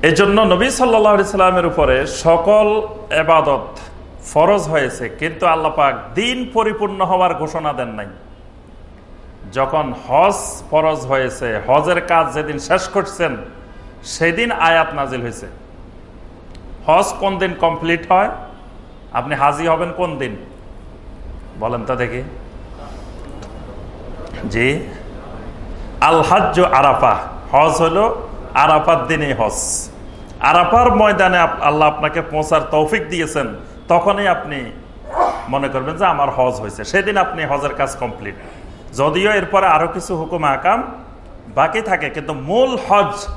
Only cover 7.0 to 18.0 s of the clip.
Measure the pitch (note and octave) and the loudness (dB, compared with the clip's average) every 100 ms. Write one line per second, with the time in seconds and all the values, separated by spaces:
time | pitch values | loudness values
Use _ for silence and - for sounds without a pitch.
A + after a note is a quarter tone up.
7 | F3+ F#3 F3+ E3+ D3+ E3 D3+ C3+ A#2+ A2 | 0 2 2 0 -4 -4 -4 -4 -6 -8
8 | G2+ F#2 - - - - - - - - | -12 -14 -20 -20 -20 -20 -20 -20 -20 -20
9 | - - - - G2+ F#2+ C3+ D#3 C#3 - | -20 -20 -20 -18 -10 -4 0 0 -2 -6
10 | - C3+ F#3+ G3+ - - - D3+ D#3+ D#3 | 0 4 4 2 -6 -12 -2 2 2 0
11 | B2+ C3+ B2+ B2+ B2 G#2+ G2 C#3 D#3 F3 | 0 0 0 -4 -4 -4 2 2 4 0
12 | F3 E3+ D#3 D3+ D3+ C#3+ - F3+ - G3+ | 2 2 2 -2 -4 -6 0 0 0 -2
13 | F#3+ - E3 A#2 G2+ - - - - - | -2 -2 -4 -4 -12 -16 -20 -20 -20 -18
14 | - - E3 E3+ A#3 A3+ E3 E3 D#3+ D3 | -14 -2 0 2 -2 2 4 4 2 -2
15 | C#3 B2+ A#2+ - G2 - - - - - | -4 -4 -6 -10 -14 -16 -20 -20 -20 -20
16 | - - - - - - - - - E3 | -20 -20 -20 -20 -18 -18 -16 -10 2 2
17 | G3+ - G3 F#3+ F#3 E3+ E3 E3 D#3+ E3+ | 2 -2 -4 -2 -2 0 0 0 0 -2